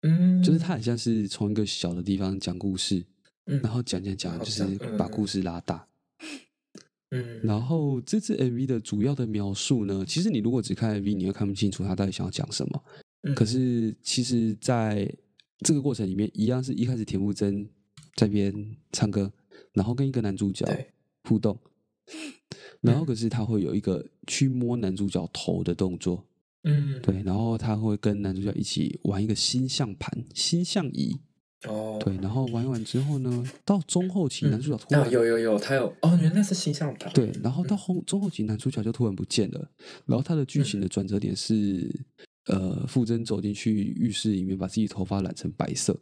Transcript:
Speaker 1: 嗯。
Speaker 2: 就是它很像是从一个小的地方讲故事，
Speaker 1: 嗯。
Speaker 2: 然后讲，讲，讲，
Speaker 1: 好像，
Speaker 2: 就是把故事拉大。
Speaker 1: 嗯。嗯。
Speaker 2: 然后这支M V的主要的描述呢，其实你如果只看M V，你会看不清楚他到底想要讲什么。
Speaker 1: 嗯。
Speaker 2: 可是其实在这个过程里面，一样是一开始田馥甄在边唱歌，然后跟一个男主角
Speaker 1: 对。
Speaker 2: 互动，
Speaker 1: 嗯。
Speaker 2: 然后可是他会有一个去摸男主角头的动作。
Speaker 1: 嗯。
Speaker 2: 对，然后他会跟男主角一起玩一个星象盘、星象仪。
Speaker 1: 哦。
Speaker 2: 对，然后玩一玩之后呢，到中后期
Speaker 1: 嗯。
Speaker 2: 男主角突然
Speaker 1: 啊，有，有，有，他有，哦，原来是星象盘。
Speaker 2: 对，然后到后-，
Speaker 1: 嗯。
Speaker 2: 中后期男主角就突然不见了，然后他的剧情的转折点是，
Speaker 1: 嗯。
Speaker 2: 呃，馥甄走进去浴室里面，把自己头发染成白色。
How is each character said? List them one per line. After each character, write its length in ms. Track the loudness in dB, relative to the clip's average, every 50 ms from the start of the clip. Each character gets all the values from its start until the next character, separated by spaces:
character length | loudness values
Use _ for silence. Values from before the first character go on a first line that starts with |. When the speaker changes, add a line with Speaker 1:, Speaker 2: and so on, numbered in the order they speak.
Speaker 1:
嗯。 400 | 4 4 4 6 6 6 6 6
Speaker 2:
就 100 | 6 6
是 60 | 6 4
它 160 | 4 0 -2
很 80 | -2
像 160 | 0 0 -2 0
是 300 | 2 2 2 2 2 -2
从 240 | -2 0 0 0
一 20 | 2
个 100 | 0 0
小 300 | -2 -2 -2 -2 -2 -2
的 80 | -2
地 160 | 0 0 0 0
方 220 | 0 -2 -2 -2
讲 180 | -4 -6 -6 -4
故 180 | -2 -4 -2
事， 300 | -2 -2 0 -2 -2 -2 _ _ _ _ _ _ _ _
Speaker 1:
嗯。 140 | -2 -2 0
Speaker 2:
然 100 | 0 0
后 120 | -2 -2 -4
讲， 180 | -2 -4 -4
讲， 160 | -4 -4 -6 -4
讲， 220 | -6 -6 -6 -6
Speaker 1:
好 40 | -6
像， 320 | -6 -4 -2 -2 -2 -2
Speaker 2:
就 80 | -4 -6
是 140 | -6 -2 -2
把 100 | -2 -2
故 200 | 0 -2 -2 0
事 160 | 0 -2 -2
拉 160 | -2 -4 -6
大。 260 | -4 -4 -6 -6 -6 _ _ _ _ _ _ _ -16 -16 -16 -16 -18 _ _ _ _ _ _ -20 -20 _ _ _ _ _
Speaker 1:
嗯。 120 | -6 -6 -6 -6 -10
嗯。 60 | -4 -2
Speaker 2:
然 180 | 0 0 0
后 400 | 0 0 0 0 0 0 0 -2
这 180 | -2 0 -2 -2
支 140 | 0 0 0
M 200 | 2 2 2 2
V 100 | 0 0
的 140 | 0 0 -2
主 240 | -2 -2 0 2 2
要 100 | 2 2
的 140 | 0 -2 -2
描 260 | -2 -2 -2 -2 -2
述 320 | -4 0 2 2 2 2
呢， 180 | 0 0 -2 -2 -2
其 140 | -2 0
实 100 | 0 2
你 80 | 2 2
如 100 | 2 2
果 100 | 2 0
只 140 | 0 -2 -2
看 200 | 0 0 0 0
M 100 | 0 0
V， 100 | 0 0
你 140 | 0 0 0
会 40 |
看 160 | 0 0 -2 -2
不 60 | 0
清 160 | 2 0 0
楚 140 | 0 0 -2
他 100 | -2 0
到 100 | 0 0
底 60 | -2
想 140 | 0 -2 -4
要 60 | -4
讲 180 | -2 -4 -4 -4
什 160 | -4 -4 -4 -4
么。 160 | -4 -6 _ -10 -20 -20 -20 _ _ _ -4
Speaker 1:
嗯。 120 | -2 2
Speaker 2:
可 100 | 2 2
是 500 | 2 4 0 2 2 2 2 0 0 -2 _
其 220 | _ -4 -2 0 0
实 340 | 2 2 2 2 2 0 -2
在 540 | 0 0 2 2 2 2 0 0 -2 -2 -4 -10 _ _ _ _ _ _ _ _ 0
这 120 | 2 2
个 40 | 2
过 140 | 2 0 0
程 140 | 0 -2 -2
里 80 | 0
面， 120 | 0 0 -2 0
一 120 | 0 0
样 180 | 2 2 0 0
是 100 | -2 -2
一 120 | 0 0
开 120 | 0 0 -2
始 80 | -4
田 160 | -2 -2 -2
馥 100 | 0 0
甄 380 | 0 0 0 0 0 -2 -4 -8 _ _ _ _ _ -20 -20 _ _
在 120 | 4 4 4
边 240 | 4 2 0 0 -2 -4 -8 -10 -12 -16 _ _
唱 200 | -2 0 0 2
歌， 200 | 2 0 -2 -2 -6 _ _ _ -20 -20 -20 _ _
然 120 | 0 0
后 80 | 0 0
跟 140 | 0 0 0
一 40 |
个 80 | 0 -2
男 160 | -2 -2 -2
主 160 | 0 0 -2
角 140 | 0 0 -2
Speaker 1:
对。 220 | -2 -2 -4 -6 -12 _ _ _ _ _ _ _ 2
Speaker 2:
互 80 | 2 2
动， 180 | 4 0 -2 -2 _ _ _ _ _ _ _ _ _ -20
Speaker 1:
嗯。 260 | -16 -14 -14 -14 -14 _ _ _ -20 -20 -20 -20 -18 _
Speaker 2:
然 160 | 2 4 4 4
后 80 | 2
可 80 | 0 -2
是 160 | -2 -2 -2
他 160 | 0 -2 -2
会 160 | 0 0 0
有 140 | 0 0 -2
一 40 | -2
个 240 | 0 0 -2 -2 -4 -10 _ _ -10
去 240 | -6 0 2 2 2
摸 260 | 2 0 0 0 0
男 200 | 0 -2 -2 -2
主 120 | -2 -4 -2
角 220 | -2 -4 -4 -4
头 320 | _ -6 -2 -2 -2 0 0
的 120 | -2 0
动 200 | 0 0 -2 -2 -2
作。 260 | -2 -2 -2 -2 -6 _ _ _ _ _ _ _ _
Speaker 1:
嗯。 360 | 2 2 2 2 0 -4 0 0
Speaker 2:
对， 180 | 0 2 2
然 160 | 0 -2 0 0
后 180 | 0 0 0 0
他 160 | 0 0 0
会 200 | 0 0 0 0 2
跟 260 | 0 0 0 0 -2
男 120 | -4 -2
主 60 | -2
角 100 | -2 -4 -2
一 100 | -2 -4
起 360 | -4 -2 -2 -2 -2 -2 -2 _
玩 200 | -2 0 0 0
一 40 | 0
个 80 | 0
星 340 | 0 0 0 0 0 0 0
象 240 | 0 -2 -2 -2 -4 -8
盘、 140 | -8 -6 -6 -8 -8 -10 -6
星 320 | -4 -2 2 2 2 0
象 260 | 0 0 -2 -2 -2 -2
仪。 220 | -2 -2 -2 -2 -6 -8 _ _ _ _ _ _ _ -10 -8
Speaker 1:
哦。 320 | -6 -6 -4 -4 -4 0 0
Speaker 2:
对， 140 | 0 0 0
然 100 | -4 -2
后 180 | 0 0 -2 0
玩 180 | -2 -2 -2
一 20 | -2
玩 160 | -2 -4 -4
之 160 | -2 -2 0
后 200 | 0 0 0 -2
呢， 240 | -2 -2 -2 -2 -4 -6 -10 -12 _
到 160 | 0 2 2
中 280 | 2 0 0 0 0 0
后 180 | 0 0 0 0
期 200 | 0 0 2 2
Speaker 1:
嗯。 20 |
Speaker 2:
男 100 | 2 2
主 120 | 0 -2
角 60 | -4 -4
突 100 | -2 4 4
然 80 | 4 6
Speaker 1:
啊， 40 | 6
有， 140 | 4 4 4
有， 140 | 4 4 2
有， 220 | 2 2 2 2
他 160 | 2 2 0
有， 200 | 2 0 0 -2 2
哦， 160 | 4 6 6 8
原 140 | 6 6 6
来 80 | 4
是 140 | 4 4 2
星 180 | -2 0 -2 -2
象 180 | -2 -2 -4 -4
盘。 180 | -6 -10 2 4
Speaker 2:
对， 180 | 4 4 4 0 -2 -2
然 100 | -2 -2
后 100 | 0 0
到 140 | 0 0 -2
后-， 160 | 0 -2 -4 -4
Speaker 1:
嗯。 20 | -2 -2
Speaker 2:
中 120 | -2 -2
后 80 | -2 -2
期 140 | -2 -2 -2
男 120 | -2 -2 -2
主 140 | -2 -2
角 100 | -2 -2
就 100 | -2 -2
突 140 | 0 0 0
然 100 | 0 0
不 80 | -2 -6
见 220 | -2 0 0 0 0
了， 180 | 0 -8 -10 -10 _ _ -20 -20 -20 -18 _ 0
然 100 | 0 0
后 60 | 2
他 100 | 0 0
的 100 | 0 0
剧 200 | 0 2 0 0
情 180 | 2 0 -2
的 60 | -2 0
转 200 | 0 -2 -2 0
折 120 | 0 0
点 160 | 0 0 -2
是， 180 | -4 0 0 2 2 2 2 0 0 -2
Speaker 1:
嗯。 200 | -4 -4 -6 -8 _ _ _ -20 -20 _ _ _
Speaker 2:
呃， 440 | 0 0 0 2 0 -2 -2 -4 0
馥 180 | 2 2 2
甄 180 | 2 0 -2 0
走 160 | -2 -4 -2
进 140 | -2 -2 -4
去 180 | 0 0 0
浴 400 | 2 2 0 -2 0 0 0 0
室 200 | 0 0 0 2
里 120 | 2 2 2
面， 140 | 0 -2 -2
把 100 | -2 -2
自 60 | 0
己 140 | 0 0 0
头 180 | 0 -4 -2
发 160 | 0 0 0
染 120 | 0 -2 -4
成 140 | -4 -6 -6
白 200 | -4 -2 -4 -2 -2
色。 200 | -2 0 0 0 0